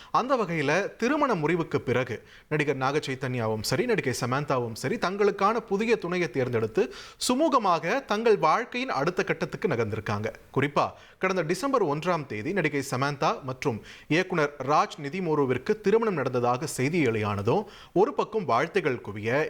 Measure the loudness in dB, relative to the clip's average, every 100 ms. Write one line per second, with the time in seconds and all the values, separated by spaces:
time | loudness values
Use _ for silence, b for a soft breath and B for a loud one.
0 | B -2 0 0 0 0 2 0 0 -2
1 | 0 2 2 2 2 0 0 -2 0 0
2 | 0 -6 B B B -2 0 0 0 0
3 | -2 -4 -4 -2 -2 -2 0 0 2 0
4 | 0 -2 -2 -2 0 -2 -2 -4 -4 -2
5 | -2 2 0 4 2 2 -2 -2 2 0
6 | 0 -2 -2 0 0 0 0 0 0 B
7 | B B 0 2 4 4 4 2 0 -2
8 | -2 2 4 4 4 2 0 -6 -4 0
9 | 0 0 -2 -2 -4 -4 0 0 0 -2
10 | -2 -2 -4 -8 -4 0 2 2 0 B
11 | B B -2 0 -2 -2 0 2 2 0
12 | 0 -2 -2 -6 -2 -2 0 -2 -2 -2
13 | -2 0 0 0 -6 -4 -4 -4 B B
14 | B 0 2 0 0 -2 2 2 2 -4
15 | -8 -4 0 2 2 0 -2 0 2 2
16 | 2 0 0 0 2 0 -4 -2 0 2
17 | 2 2 -2 0 0 0 -2 B B 2
18 | 2 0 -2 -2 0 0 2 0 0 -2
19 | -6 -6 0 0